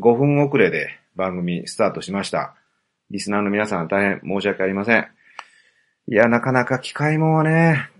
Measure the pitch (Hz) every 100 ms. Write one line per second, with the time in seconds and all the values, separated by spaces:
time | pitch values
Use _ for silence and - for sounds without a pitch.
0 | 113 117 139 143 143 139 90 80 - -
1 | _ - 95 90 87 87 - - 101 80
2 | - 98 95 78 71 - _ _ _ _
3 | - 98 101 101 101 104 104 92 82 98
4 | 101 - - 98 98 95 95 98 107 110
5 | - _ _ - - _ _ _ _ _
6 | - 107 117 117 131 127 120 131 - -
7 | 151 156 160 160 156 165 165 143 - _